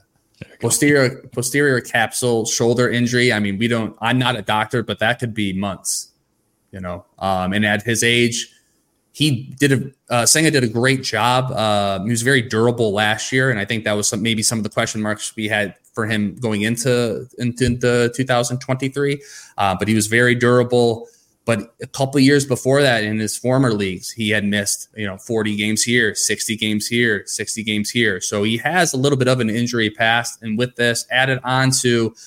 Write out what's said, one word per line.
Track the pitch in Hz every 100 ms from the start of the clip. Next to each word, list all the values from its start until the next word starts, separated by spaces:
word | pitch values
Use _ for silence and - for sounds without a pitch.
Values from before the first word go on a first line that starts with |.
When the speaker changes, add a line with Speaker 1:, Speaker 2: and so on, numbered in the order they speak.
| _ _ _ -
Speaker 1:
There | -
you | -
go. | 117
Speaker 2:
Posterior, | - 147 143 123 - -
posterior | - 120 143 147 123
capsule | - 123 110 - 123 117 107
shoulder | - 117 120 123
injury. | 117 120 123 123
I | 107
mean, | 101 98
we | 117
don't, | 117 107 -
I'm | 110 127
not | 123 117
a |
doctor, | 98 107 107 123
but | 107 104
that | 110 120
could | 120
be | 107 101
months, | 95 101 90 - - - _ _ _ _ _ _
you | 98
know? | 90 87 - -
Um, | 95 92 92
and | 101 107
at | 104
his | 120 110
age, | 120 120 120 117 - _ _ _ _ _ _
he | - 151 120 - -
did | 143
a, | 127 - - -
uh, | 120 117
Senga | 156 160
did | 143
a | 120
great | 117 127 131
job. | 131 110 117 127 131
Uh, | - 107 104 101 98
he | 104
was | 117
very | 120 139
durable | 107 110 120 117 113
last | 101 107 110 -
year, | 131 131
and | 110
I | 101
think | 113 110
that |
was | 104 101
some, | 113
maybe | 113 110
some | 107 113
of |
the | 104
question | - 113 110
marks | 107 104 - -
we | 107
had | 107 101 - _
for | - 110
him | 107 104 -
going | 120 104
into, | 107 117 135 123 120 71 127 -
into | 120 117 123 123
the | 127 120 117 127
two |
thousand | 131 123 123 127
twenty-three. | - 131 135 139 143 143 - - - -
Uh, | 98 92
but | 101
he | 110
was | 104
very | 117 123 120
durable. | 120 123 120 123 120 113 - _ _ _ -
But | 110 - -
a | -
couple | - 131 143
of |
years | 135 143 135
before | 120 127 139
that, | 139 117
in | 107 110
his | 107 -
former | 123 131 131
leagues, | 104 98 87 -
he | - 107
had | 104 101
missed, | 104 101 - - 110
you | 104
know, | 95
forty | - 113 107 104
games | 107 107
here, | 120 123 110
sixty | - - 104 - 107
games | 107 104 -
here, | 120 120 101 -
sixty | - 104 -
games | 110 107 104
here. | 120 110 90
So | - 107
he | 107 113
has | 147 180 165
a | 131
little | 139 135
bit | 127
of | 127
an | 110
injury | 113 120 120 107
past. | 107 113 117 117 -
And | 113 107
with | 123 -
this | 120 117 -
added | 123 131 131
on | 123 131 131 131
to, | 123 117 110 -